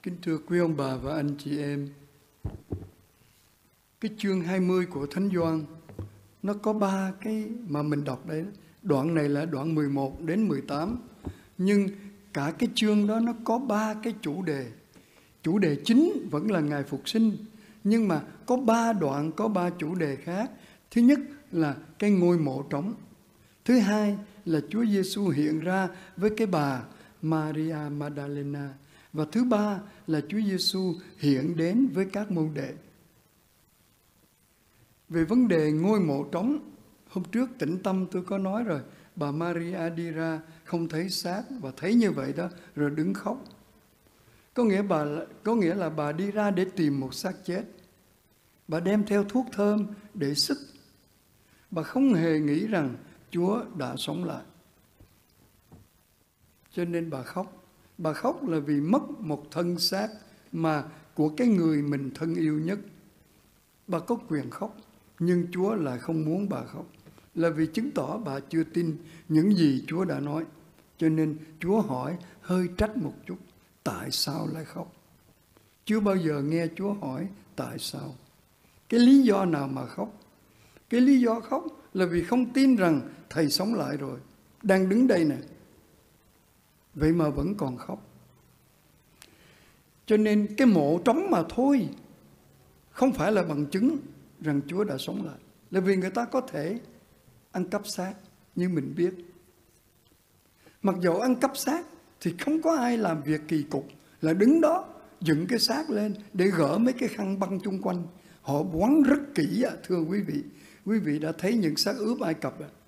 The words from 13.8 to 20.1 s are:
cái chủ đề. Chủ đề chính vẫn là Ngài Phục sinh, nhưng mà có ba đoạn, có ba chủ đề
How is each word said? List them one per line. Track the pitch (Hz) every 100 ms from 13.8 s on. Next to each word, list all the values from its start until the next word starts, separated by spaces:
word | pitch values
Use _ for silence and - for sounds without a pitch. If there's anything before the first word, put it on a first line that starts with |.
| 220 214
cái | 233 208
chủ | 156 156
đề. | 175 139 123 113 _ - _ _ _ _
Chủ | 156 202
đề | 180 143 -
chính | 233 339 359 -
vẫn | 147 202
là | 185
Ngài | 147 147
Phục | 135 139 -
sinh, | 220 220 185 - - - -
nhưng | 196 226 214
mà | 156 - - -
có | 254
ba | 254 233 233
đoạn, | 214 156 139 156
có | 160 220
ba | 196 175
chủ | 175 156 180
đề | 156